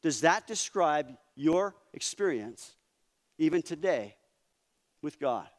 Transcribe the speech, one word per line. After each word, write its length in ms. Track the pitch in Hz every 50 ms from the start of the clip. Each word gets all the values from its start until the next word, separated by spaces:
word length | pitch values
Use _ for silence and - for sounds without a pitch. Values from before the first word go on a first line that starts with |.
Does 200 | _ 165 143 110
that 260 | 127 165 175 214 214 -
describe 680 | 220 202 - - _ 202 175 156 151 151 147 127 131 - _ _ _
your 400 | - 139 156 160 180 196 202 190 _ _ _ _
experience 800 | - - - - - 202 190 147 117 104 117 113 - - - - _ _ _ _ _ _ _ _ _ _ _ _ _
even 240 | 156 156 151 180
today 540 | 160 - 175 147 160 190 165 127 107 104 - _ _ _ _ _ _ _ _ _ _ _ _ _ _ _ _ _
with 180 | - 151 - _
God? 280 | 143 135 123 107 82 - _